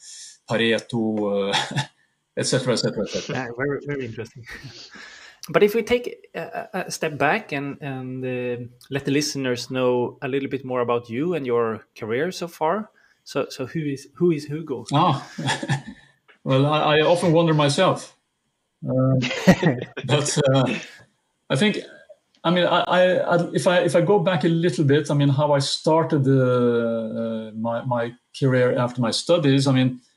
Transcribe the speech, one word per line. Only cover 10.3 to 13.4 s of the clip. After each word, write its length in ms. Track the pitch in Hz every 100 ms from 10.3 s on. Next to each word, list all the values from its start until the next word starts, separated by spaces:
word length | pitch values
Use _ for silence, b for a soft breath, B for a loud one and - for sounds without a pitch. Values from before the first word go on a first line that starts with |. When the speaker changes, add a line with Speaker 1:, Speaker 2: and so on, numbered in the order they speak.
| 139 139
Speaker 2:
bit 160 | 131
more 160 | 127 127
about 300 | 120 120 120
you 240 | 117 170
and 120 | 165 127
your 380 | 117 113 104 -
career 380 | - 107 120 175
so 160 | - 175
far. 420 | - 156 202 214 _ b b
So, 220 | - 143